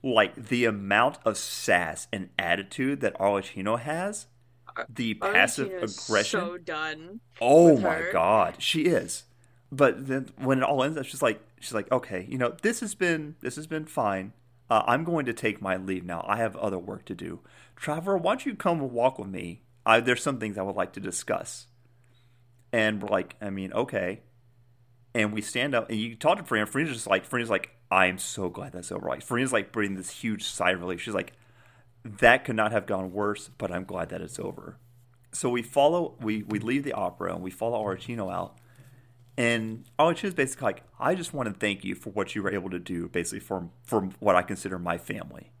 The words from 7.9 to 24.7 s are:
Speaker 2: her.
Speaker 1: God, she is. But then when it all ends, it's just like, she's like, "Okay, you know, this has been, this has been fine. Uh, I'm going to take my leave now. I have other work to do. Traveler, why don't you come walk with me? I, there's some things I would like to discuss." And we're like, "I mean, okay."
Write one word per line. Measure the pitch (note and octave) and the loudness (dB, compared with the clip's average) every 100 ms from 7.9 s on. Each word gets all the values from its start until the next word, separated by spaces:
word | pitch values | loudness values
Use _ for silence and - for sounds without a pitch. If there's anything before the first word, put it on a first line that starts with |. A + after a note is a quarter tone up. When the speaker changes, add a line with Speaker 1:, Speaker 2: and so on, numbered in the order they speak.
Speaker 2:
her. | D#2+ E2 | -2 0
Speaker 1:
God, | F2 E2+ A2 F2+ - | 2 4 6 4 0
she | - D#3+ | -2 2
is. | D#3 C#3 - - - _ _ _ _ | 4 2 0 -10 -12 _ _ _ _
But | C3+ C3+ - C3+ | 4 4 4 -2
then | C3 C3+ - | -4 -4 -4
when | C3 C3 | 0 2
it | |
all | C3 C#3 | 2 2
ends, | C3+ D#3 | 0 -2
it's | C3 | -8
just | - | 0
like, | B2+ A2 - _ | 0 0 -8 _
she's | - | -6
like, | A2+ G2 | -6 0
"Okay, | B2+ - F#2+ G2 | -2 0 -8 -6
you | B2+ | -2
know, | A#2+ - | -2 0
this | G#3+ A#3 | -2 0
has | G#3+ - | -6 -2
been, | F3+ D#3+ D3+ D#3 | 0 0 -2 -8
this | - | -8
has | - D#3 | -8 -8
been | D#3 | -8
fine. | D#3 - G#2+ F#2+ F#2+ - _ _ _ | -4 -2 0 0 -6 -14 _ _ _
Uh, | A2 - | 2 4
I'm | B2+ | 2
going | E3 E3+ B2+ | 2 -2 -2
to | |
take | A2+ A2+ G2+ | -2 -2 -2
my | G2 F#2 | -2 -2
leave | F#2+ F#2 | -2 -4
now. | F2 E2+ - | -4 -8 -2
I | G#2 | 0
have | A2 F#2+ | 0 -2
other | G#2+ F#2 | -4 -4
work | F#2+ F#2 | -8 -12
to | - | -10
do. | F2 E2+ E2+ - - - - | -10 -10 -12 -16 -20 -20 -10
Traveler, | - D#3 F3+ F#3+ | -6 -4 0 2
why | E3+ | 2
don't | A#3+ C#4+ | 0 -2
you | G#3+ | -2
come | F#3 E3+ | 0 0
walk | C3+ A#2+ B2+ B2+ | -2 0 0 0
with | G2 | -8
me? | F#2+ F2+ E2+ _ _ - | -8 -8 -12 _ _ 6
I, | A2+ | 6
there's | A#2+ A#2+ | 6 2
some | D3 C3 | 0 -2
things | A2 G2+ | -4 -4
I | |
would | F#2+ | -4
like | G2 F#2 | -2 -4
to | - | -4
discuss." | F#2 - - - - - - _ _ _ _ _ _ _ _ _ _ | -8 -8 -4 -4 -4 -14 -18 _ _ _ _ _ _ _ _ _ _
And | A#2 G#2+ G#2+ | 2 2 0
we're | G2+ | 0
like, | G#2 - - | 0 0 -10
"I | G#2 | -8
mean, | G2 F#2+ | -6 -4
okay." | - C3 G#2+ F2+ G2 - _ _ _ _ | -2 -2 -2 -2 -6 -14 _ _ _ _